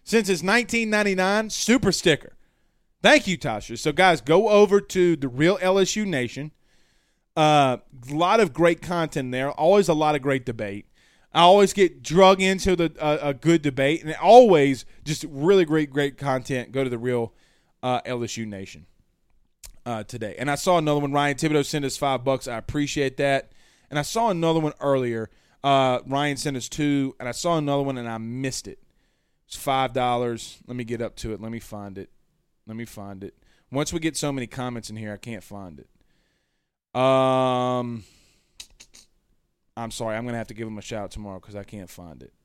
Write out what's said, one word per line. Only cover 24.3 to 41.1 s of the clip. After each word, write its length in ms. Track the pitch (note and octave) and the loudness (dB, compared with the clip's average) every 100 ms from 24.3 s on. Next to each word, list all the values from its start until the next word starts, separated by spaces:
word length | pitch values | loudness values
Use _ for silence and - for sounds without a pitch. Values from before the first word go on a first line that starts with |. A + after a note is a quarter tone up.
| F3 E3 D#3+ | 0 2 2
one 140 | D3+ - | 0 -2
earlier. 520 | C#3+ C3+ B2 A2+ A2 _ _ _ | 0 0 0 -4 -8 _ _ _
Uh, 360 | C#3 C3+ C3 B2 B2+ | 2 4 4 0 -2
Ryan 300 | C#3 D3 C3+ | -2 -2 -4
sent 200 | D3+ C3 | -6 -6
us 120 | - | -8
two, 480 | - D3 C#3+ C3+ - | -4 0 0 -2 -6
and 100 | B2 | -10
I 40 | |
saw 240 | A#2 F3 E3 | -6 -2 -2
another 260 | C#3+ C#3+ | 0 -2
one, 140 | C#3 B2+ | -2 -6
and 120 | A#2 | -8
I 100 | A2+ | -10
missed 500 | A2+ B2 C3+ - G2+ | -8 -6 -6 -8 -12
it. 100 | - _ _ _ _ _ _ - | -18 _ _ _ _ _ _ -20
It's 80 | - | -10
five 380 | - C3+ C3 | -4 -2 -2
dollars. 640 | B2+ B2 A#2+ B2 A2+ - - - | -2 -2 -2 -4 -6 -12 -18 -14
Let 100 | B2 | -12
me 80 | |
get 160 | A#2 A#2 | -8 -8
up 160 | A2+ - | -8 -10
to 160 | A2+ | -10
it. 80 | G2+ | -10
Let 100 | A2 | -10
me 100 | A#2 | -14
find 380 | - G#2 G2+ F#2+ | -14 -16 -14 -14
it. 120 | - _ _ _ _ _ - | -18 _ _ _ _ _ -16
Let 100 | A2+ | -14
me 80 | |
find 400 | A2+ - G2+ G2 | -14 -16 -16 -14
it. 100 | G2 - _ _ - | -16 -18 _ _ -8
Once 200 | C3 D3+ | -6 -4
we 60 | E3+ | -4
get 180 | D#3+ C#3 | -6 -4
so 140 | D3 | -6
many 160 | C#3 A#2 | -6 -8
comments 420 | - B2 A#2+ G#2+ | -10 -10 -10 -12
in 80 | A2 | -12
here, 160 | G#2+ | -12
I 40 | G2+ | -12
can't 260 | A#2+ A2 | -14 -16
find 380 | - G2+ F#2+ C#2+ | -16 -18 -18 -20
it. 80 | - _ _ _ _ _ _ _ _ _ _ B2 | -20 _ _ _ _ _ _ _ _ _ _ 0
Um, 1080 | C3 C3 C3 C3 C3 B2+ B2+ B2+ A#2+ A#2 F#2 _ _ _ _ - - _ _ - _ _ _ _ _ _ _ - | 2 4 2 2 0 0 -2 -4 -6 -10 -16 _ _ _ _ -20 -20 _ _ -20 _ _ _ _ _ _ _ -14
I'm 140 | A2+ | -12
sorry. 260 | - A2+ A2 | -8 -6 -6
I'm 80 | |
gonna 140 | A#2+ A#2 | -6 -8
have 80 | A2 | -10
to 60 | |
give 140 | G#2 A2+ | -12 -12
him 100 | G#2+ | -12
a 40 | |
shout 220 | - A2 | -12 -10
out 60 | G2 | -10